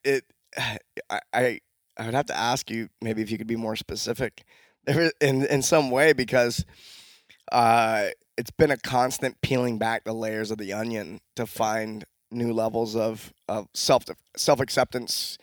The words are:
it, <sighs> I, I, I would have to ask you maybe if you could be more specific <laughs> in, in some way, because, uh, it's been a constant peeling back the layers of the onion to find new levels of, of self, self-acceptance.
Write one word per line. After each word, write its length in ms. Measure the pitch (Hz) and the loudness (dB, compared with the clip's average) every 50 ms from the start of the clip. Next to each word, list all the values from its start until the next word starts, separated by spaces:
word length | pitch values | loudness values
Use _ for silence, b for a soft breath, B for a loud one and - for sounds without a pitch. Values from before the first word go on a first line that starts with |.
| - | 0
it, 200 | 139 139 131 - _ _ _ | 0 0 0 -2 _ _ _
<sighs> 160 | _ _ - - | _ _ -8 -6
I, 200 | 131 117 107 - - _ _ - - - - - - _ | -6 -6 -6 -8 -14 _ _ -14 -10 -8 -8 -8 -6 _
I, 280 | - 101 127 123 110 - - _ _ _ _ _ _ | 0 0 2 0 0 -4 -10 _ _ _ _ _ _
I 100 | - 110 | -10 -6
would 80 | 113 117 | -2 -2
have 120 | 135 139 | -2 -2
to 100 | - - | -2 -2
ask 340 | 71 113 117 127 135 - - | -2 0 0 0 -2 -4 -6
you 180 | 113 113 113 101 _ _ | -6 -6 -6 -8 _ _
maybe 220 | 120 113 113 110 | -6 -4 -2 -2
if 80 | 110 104 | -4 -4
you 80 | 113 98 | -4 -6
could 80 | 110 | -4
be 100 | 110 117 | -4 -4
more 200 | 113 113 110 110 | -4 -4 -4 -6
specific 680 | 107 - - - 110 - 110 120 - 127 107 - - b b b b b | -6 -8 -8 -8 -6 -6 -6 -4 -4 -4 -6 -6 -10 b b b b b
<laughs> 220 | b b b _ | b b b _
in, 260 | - 139 156 170 165 - - 147 139 135 131 139 | 0 2 2 2 2 2 2 2 4 4 2 2
in 160 | - 147 139 | 2 2 0
some 280 | 127 - 175 156 143 131 | 2 4 4 4 4 4
way, 220 | 123 131 151 160 | 4 6 6 6
because, 520 | 147 127 127 107 131 127 120 120 113 - B B B B B B B B B B B B B B B B _ - | 6 4 2 2 2 2 2 2 0 -4 B B B B B B B B B B B B B B B B _ 0
uh, 580 | - 123 117 113 117 117 113 110 113 107 101 92 - - _ _ _ - | 2 4 6 6 6 6 4 4 2 0 0 -2 -4 -8 _ _ _ -8
it's 120 | 120 - | -8 -6
been 200 | - - 160 147 | 2 4 4 4
a 80 | 139 - | 4 2
constant 600 | - - 131 123 127 127 127 - - 127 - _ | -2 0 2 2 2 2 0 -2 -4 -4 -4 _
peeling 360 | - - 135 127 127 123 117 107 | -2 0 0 2 2 0 0 0
back 260 | 113 113 117 110 - | -2 -2 -2 -2 -4
the 80 | 107 110 | -6 -6
layers 360 | 113 113 110 107 110 110 107 | -4 -4 -4 -4 -4 -4 -4
of 80 | 110 107 | -6 -6
the 140 | 104 95 | -6 -6
onion 480 | 98 107 110 117 113 107 98 78 101 117 _ _ _ | -4 -4 -4 -4 -4 -6 -6 -8 -12 -16 _ _ _
to 80 | - 117 | -8 -8
find 600 | 110 - - 113 107 110 110 110 110 107 107 - - _ _ _ _ | -6 -4 -2 -2 0 0 -2 -4 -6 -8 -12 -14 -18 _ _ _ _
new 220 | 117 120 117 117 | -6 -4 -2 0
levels 440 | 113 113 110 113 113 113 117 110 107 | 0 0 0 0 0 -2 -2 -2 -2
of, 360 | 113 110 113 110 107 - - - _ _ - | -2 -2 -2 -4 -6 -12 -18 -20 _ _ -8
of 200 | 110 107 98 - - | -6 -6 -8 -8 -8
self, 300 | - - - 139 120 - - 82 - _ _ - | -2 2 2 2 2 2 -2 -14 -18 _ _ -8
self-acceptance. 1000 | - - - 147 131 139 - - 139 127 - - 123 120 - - - - - - B | -2 2 2 2 2 0 0 0 0 0 0 -2 -6 -6 -4 -6 -6 -6 -6 -10 B